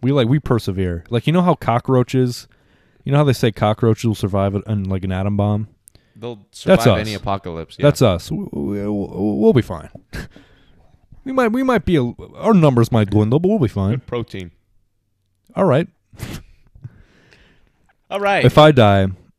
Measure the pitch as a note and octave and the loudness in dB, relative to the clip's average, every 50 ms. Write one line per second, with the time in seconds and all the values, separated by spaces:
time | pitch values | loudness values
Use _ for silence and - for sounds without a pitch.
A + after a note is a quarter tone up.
0 | - B2 C#3 C#3+ A#2+ A2+ C3+ D3 - - B2+ A2 - - F#2+ F#2 F#2+ F2+ F2 E2 | -2 0 0 2 2 2 0 0 0 0 -2 -2 -2 -4 -4 -4 -4 -4 -4 -6
1 | - - A#2+ A#2+ - - D#3 F#3 F3 F3+ D#3+ - - - A#2 B2 - - C3 B2+ | -8 -6 -6 -4 0 0 0 2 2 2 0 -2 -2 -2 -2 -2 0 0 0 0
2 | B2 - - B2+ B2+ B2 A#2 - - _ _ _ _ _ _ _ _ _ _ _ | 0 0 0 -2 0 -2 -4 -8 -14 _ _ _ _ _ _ _ _ _ _ _
3 | - C3+ C3+ C#3+ D3+ C#3+ B2 - - A#2+ G2+ - - G#2+ G#2+ - - A2+ G#2+ - | -6 0 2 2 4 2 2 2 0 -2 0 0 0 0 0 2 2 0 0 0
4 | - A#2 G#2 - - G2+ F#2+ G2 G2 G2 G2 G2+ - - A2 G#2 G2 F#2+ F#2+ F#2+ | 0 -4 -4 -2 -4 -4 -2 -2 -2 -2 -2 -4 -6 -4 -6 -4 -4 -4 -6 -4
5 | F2+ F#2+ F#2+ F#2 G2 G2+ G#2 G2+ G2+ G#2 G#2+ G#2 A2 - _ _ _ _ _ _ | -4 -4 -4 -4 -4 -2 -2 0 0 0 -2 -2 -4 -8 _ _ _ _ _ _
6 | _ _ _ G#2+ A2 A#2+ A#2+ G#2 G2 _ - - - - F#3+ - - A#2+ G2+ G#2+ | _ _ _ -16 -14 -14 -14 -14 -18 _ -20 -6 0 0 0 2 2 2 2 0
7 | G#2+ G#2+ G#2+ F#2 - G#2 G2 G2 - F2+ E2 E2 D#2+ - - - - D3 D3 - | -2 -6 -8 -8 -6 -6 -6 -6 -8 -10 -12 -12 -12 -14 -6 -2 0 0 2 2
8 | C3+ A2 F2+ E2+ - - D#3 - - - - D2+ C#2+ C#2 G2+ G2+ G2+ G#2 G#2 G2+ | 2 0 0 -2 -6 -8 -10 -10 -10 -10 -10 -8 -6 -6 -6 -6 -6 -6 -6 -6
9 | F#2+ - - E2+ G2 G#2+ G2+ - - A3+ A3 B2+ G#2 - F#2+ D#2+ D2+ - - - | -6 -8 -6 -6 -4 -4 -2 0 2 4 4 4 2 0 -4 -14 -14 -18 -20 -20
10 | - _ - - - - - - - _ _ _ _ _ _ _ _ _ _ _ | -20 _ -16 -16 -16 -16 -20 -20 -20 _ _ _ _ _ _ _ _ _ _ _
11 | _ _ - - - C4+ C4 C4 B3 A3+ G#3+ B3+ C4+ B3+ B3 G#3 - - F3+ D3 | _ _ -20 -16 -12 -6 -2 0 0 0 0 0 0 0 0 0 0 0 0 0
12 | B2 A#2+ - - - - - - D3+ G3+ A3+ F#3 D#3 D3 B2+ A#2+ A#2 - - A2+ | 0 -2 -6 -10 -16 -20 -12 -4 2 4 4 6 6 6 6 4 2 2 2 0
13 | G#2+ G2 G2+ G#2 G#2+ A2 A#2+ D3+ F3 F#3 G#3+ A3 C#3 G#2 - G2 F#2+ G2 A2+ B2+ | 2 2 2 0 2 2 0 0 0 0 0 0 0 -2 -2 -2 -2 -2 -2 -4
14 | - - - A#2+ A2+ - - G2 F#2 E2+ - _ _ _ _ _ _ _ _ _ | -6 -8 -8 -8 -8 -8 -12 -14 -14 -14 -18 _ _ _ _ _ _ _ _ _
15 | _ _ _ _ _ _ _ _ _ _ - - F#3+ F3+ B2 C#3+ E3+ - _ _ | _ _ _ _ _ _ _ _ _ _ -4 0 2 2 2 2 0 -2 _ _
16 | _ _ - - - - - - - - - _ _ _ - - - - - - | _ _ -20 -16 -14 -14 -14 -14 -16 -18 -20 _ _ _ -20 -20 -20 -20 -20 -20
17 | - _ _ _ _ _ _ _ _ _ _ _ _ _ _ _ _ _ _ _ | -20 _ _ _ _ _ _ _ _ _ _ _ _ _ _ _ _ _ _ _
18 | _ - F#3+ G3 G3+ G3+ G3+ F3 B2 B2+ - - D3+ D#3 D#3 B2+ A2+ G#2 G2+ G2 | _ -10 -8 -4 -2 0 2 2 2 4 6 8 8 8 8 6 6 6 6 4
19 | F#2+ F#2+ F#2+ - _ _ _ | 2 0 -2 -8 _ _ _